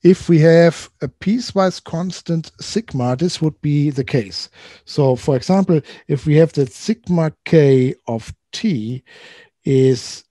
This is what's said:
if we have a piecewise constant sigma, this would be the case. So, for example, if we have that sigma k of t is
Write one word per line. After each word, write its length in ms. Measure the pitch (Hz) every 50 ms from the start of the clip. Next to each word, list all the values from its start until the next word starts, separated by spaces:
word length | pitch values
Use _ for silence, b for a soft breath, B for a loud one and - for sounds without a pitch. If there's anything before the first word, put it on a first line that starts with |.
if 280 | - 175 190 - - -
we 100 | 175 156
have 500 | 151 165 165 170 170 170 156 - - - _ _
a 80 | 151 135
piecewise 720 | _ _ - 190 214 254 233 - - 196 190 185 175 - _
constant 680 | - - 165 180 185 170 - _ - 170 165 156 - _ _
sigma, 560 | - - - 208 226 - - 131 123 123 127
this 240 | 127 165 180 - -
would 180 | 160 156 151 _
be 280 | - 151 147 147 143 151
the 140 | 135 131 123
case. 440 | - - 131 104 95 87 - - - B B B B B B B
So, 320 | - - 151 143 131 127
for 180 | 120 - - 139
example, 460 | 127 - - 185 196 190 185 175 151 B B B B B
if 180 | - 151 131 -
we 100 | 156 147
have 180 | 151 165 156 -
that 180 | 147 139 -
sigma 640 | - - - - 220 _ _ - 175 170 160 156 - _ _
k 520 | - - 160 147 139 135 131 127 131 - _ _
of 260 | - 117 113 - - - _ _ _ -
t 500 | - - 220 170 113 107 113 127 127 _ B B B B B B B B B B _ _
is 580 | - 135 131 131 131 127 113 - - - - _ _